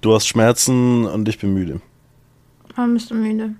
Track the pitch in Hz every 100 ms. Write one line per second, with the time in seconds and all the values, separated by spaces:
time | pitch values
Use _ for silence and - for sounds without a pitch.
0 | 110 110 - 123 113 120 - 127 123 120
1 | 107 90 107 107 101 95 90 76 - _
2 | _ _ _ _ _ _ _ - 240 240
3 | 233 226 214 220 220